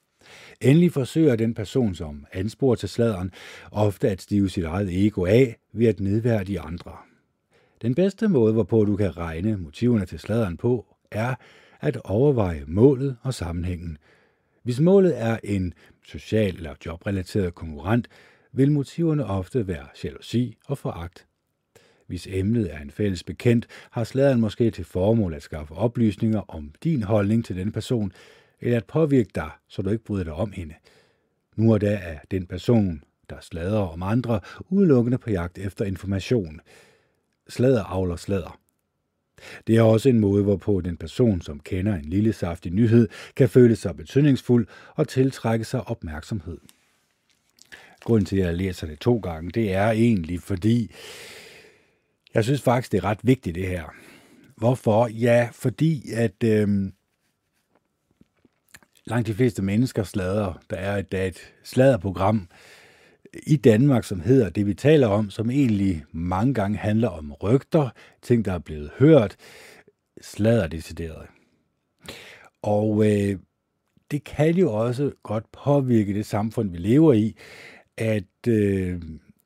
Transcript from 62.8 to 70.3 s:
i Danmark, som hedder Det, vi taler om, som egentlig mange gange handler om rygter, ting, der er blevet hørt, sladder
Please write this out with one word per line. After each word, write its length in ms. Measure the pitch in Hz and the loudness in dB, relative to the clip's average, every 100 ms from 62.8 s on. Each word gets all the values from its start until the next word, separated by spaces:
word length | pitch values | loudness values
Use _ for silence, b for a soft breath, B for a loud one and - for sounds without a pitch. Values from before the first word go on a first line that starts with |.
| b b b b - - - | b b b b -20 -12 0
i 100 | 151 | 4
Danmark, 480 | 123 107 143 120 | 6 6 4 2
som 160 | - 95 | -2 -6
hedder 280 | 90 131 95 | 2 2 2
Det, 180 | 107 101 | -2 -4
vi 80 | |
taler 320 | - 139 156 113 | 0 2 4 4
om, 240 | 104 101 | 2 -2
som 200 | 104 113 | -4 -4
egentlig 540 | 139 127 101 98 82 - | 0 2 2 0 -2 -8
mange 420 | 80 87 92 127 | -8 -4 0 0
gange 240 | 113 101 104 | 0 -2 -2
handler 300 | 107 107 113 | 0 0 0
om 240 | 85 76 | -4 -14
rygter, 580 | - 95 135 - 165 127 - b b | -6 0 0 2 0 0 -6 b b
ting, 220 | - 120 | 0 0
der 80 | 101 | 0
er 60 | 90 | -6
blevet 320 | - 78 73 - | -8 -12 -10 4
hørt, 380 | 147 147 98 - B B B B B _ _ - | 6 8 4 -6 B B B B B _ _ -20
sladder 460 | - | -16